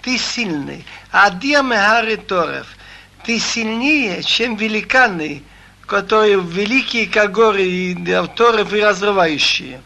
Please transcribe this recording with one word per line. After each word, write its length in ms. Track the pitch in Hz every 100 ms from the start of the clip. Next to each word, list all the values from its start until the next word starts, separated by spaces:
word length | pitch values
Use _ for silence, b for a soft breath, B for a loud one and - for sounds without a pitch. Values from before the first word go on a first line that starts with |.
ты 160 | - 254
сильный. 680 | - - 214 151 139 143 - B B
Адир 500 | 185 202 180 277 285
Мехари 540 | 269 220 202 226 220 214
Торев – 520 | - 185 151 135 127 - B B B - -
ты 120 | 226
сильнее, 880 | - 233 220 226 277 302 226 175
чем 320 | 147 - 240 214
великаны, 880 | 220 214 208 254 240 175 151 143 - b b b -
которые 540 | 202 190 220 214 196
великие, 680 | 175 175 208 262 - 233 202
как 260 | 214 208
горы, 320 | 202 226 196 185
и, 260 | 180 185
и 360 | 180 175 185 165
Торев, 380 | - 233 220 185
и 80 | 208
разрывающие. 1000 | 208 185 202 196 170 147 - - 139 127